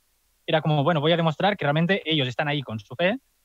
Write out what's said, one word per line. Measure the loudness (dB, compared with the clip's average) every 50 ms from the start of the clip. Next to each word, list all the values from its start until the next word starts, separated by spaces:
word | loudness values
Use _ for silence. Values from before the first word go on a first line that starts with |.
| _ _ _ _ _ _ _ _ -6 -2
Era | 0 0
como, | 2 2 2 2 2
bueno, | 2 2 2
voy | 2 2 2
a |
demostrar | 2 2 0 0 0 0 0 0
que | 0 0
realmente | 0 2 2 2 2 0 0 -2
ellos | -2 -2 0 -2
están | -2 -2 -4 -4
ahí | -4 -4 -4
con | -6 -6 -10 -10
su | -10 -10 -4
fe, | -2 0 0 -2 -2 _ _ _ _ _